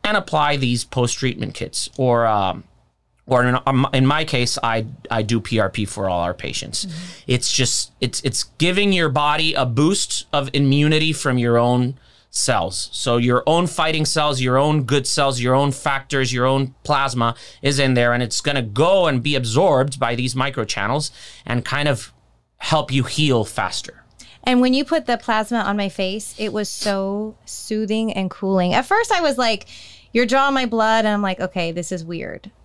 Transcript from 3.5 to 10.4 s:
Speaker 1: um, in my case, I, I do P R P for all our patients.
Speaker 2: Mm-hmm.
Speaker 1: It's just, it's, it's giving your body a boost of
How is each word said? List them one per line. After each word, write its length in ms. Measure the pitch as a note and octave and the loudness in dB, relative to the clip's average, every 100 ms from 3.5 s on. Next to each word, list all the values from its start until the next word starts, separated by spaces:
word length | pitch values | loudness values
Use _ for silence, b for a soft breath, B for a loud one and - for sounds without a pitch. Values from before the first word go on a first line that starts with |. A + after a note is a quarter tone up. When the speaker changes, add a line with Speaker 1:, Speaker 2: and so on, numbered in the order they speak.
| B2+ - | 2 2
Speaker 1:
um, 200 | C3 C3+ | 2 2
in 140 | C3+ C3 | 2 2
my 180 | D3+ | 2
case, 320 | D#3 B2+ B2 - | 0 0 0 -2
I, 240 | A#2 A2+ A2 - - | -2 -2 -4 -12 -4
I 100 | A2+ | -2
do 180 | G#2+ A#2 | 0 -2
P 200 | - A2+ | 0 0
R 100 | G2 | 0
P 160 | - | -2
for 240 | G2+ - G2 | -6 -4 -2
all 120 | F2 | 0
our 120 | F2 | -2
patients. 540 | F2 C#2 B1 - - F#3+ | -4 -8 -8 -8 -8 -8
Speaker 2:
Mm-hmm. 360 | D#3+ F3+ - - | -10 -14 -16 -2
Speaker 1:
It's 260 | B2+ - | -2 0
just, 400 | - C3 - - _ | 0 0 -2 -6 _
it's, 220 | B2 - | -6 -4
it's 220 | C#3 - - _ | -4 -4 -8 _
giving 380 | E3 F#3 G3+ | 0 2 2
your 160 | F#3+ D#3 | 2 2
body 420 | C3 D3 D3+ D#3+ | 2 2 2 0
a 140 | D3+ B2+ | 0 0
boost 580 | A2+ D3+ G3+ - - - | 2 2 2 -2 -6 -2
of 160 | C#3+ | -2